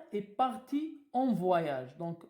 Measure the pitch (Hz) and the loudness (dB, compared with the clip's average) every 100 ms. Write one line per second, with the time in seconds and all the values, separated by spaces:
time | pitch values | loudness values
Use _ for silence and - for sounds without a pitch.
0 | - 208 196 - 254 226 - 285 311 - | -6 -6 -6 0 0 0 -4 -4 -4 -8
1 | - 247 262 190 180 175 160 135 131 139 | -6 0 2 2 4 4 4 -2 -6 -8
2 | 170 165 | -6 -6